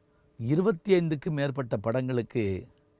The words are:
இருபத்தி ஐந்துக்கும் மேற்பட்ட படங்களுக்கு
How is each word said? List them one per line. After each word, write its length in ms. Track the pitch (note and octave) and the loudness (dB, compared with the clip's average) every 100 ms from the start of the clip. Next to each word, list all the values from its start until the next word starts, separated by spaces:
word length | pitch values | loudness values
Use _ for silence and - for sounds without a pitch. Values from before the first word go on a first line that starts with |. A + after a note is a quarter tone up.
| _ _ _ - | _ _ _ -6
இருபத்தி 560 | A#2 D#3 F#3+ E3+ G#3 | 0 2 2 0 4
ஐந்துக்கும் 360 | F3+ E3 D3+ F3+ | 4 4 -2 -2
மேற்பட்ட 480 | D3 C#3 C3+ A#2+ A2+ | -2 -2 -2 -4 -2
படங்களுக்கு 920 | A2 B2+ B2+ B2 A2 A#2+ G2+ F#2 - _ _ | -2 -2 0 -2 -2 -2 -2 -2 -8 _ _